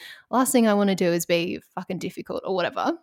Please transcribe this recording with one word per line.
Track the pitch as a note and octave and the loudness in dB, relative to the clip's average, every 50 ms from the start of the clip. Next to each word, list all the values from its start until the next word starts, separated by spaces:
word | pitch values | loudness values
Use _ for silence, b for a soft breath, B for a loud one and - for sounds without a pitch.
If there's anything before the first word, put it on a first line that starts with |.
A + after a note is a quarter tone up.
| B B B B B B | B B B B B B
last | - B3 C4 - | 0 0 2 2
thing | - A#3+ A3+ G#3+ | 4 4 4 4
I | G3+ | 4
wanna | G3+ G3+ G3 F#3+ | 4 4 2 2
do | - F#3+ E3+ | 2 2 2
is | E3+ F3 - | 2 0 0
be | - E3+ E3+ E3+ F#3 - D#3 - _ _ | 0 0 0 0 -2 -6 -8 -12 _ _
fucking | F#3 F#3 - F#3 D#3+ | -12 -10 -8 -8 -6
difficult | - - - - - - - - - | -8 -8 -10 -10 -10 -10 -10 -8 -6
or | - F#3+ | -4 -2
whatever. | F#3 - - - - - C4+ E4+ - | -2 -2 -2 -2 -2 -2 -2 -4 -6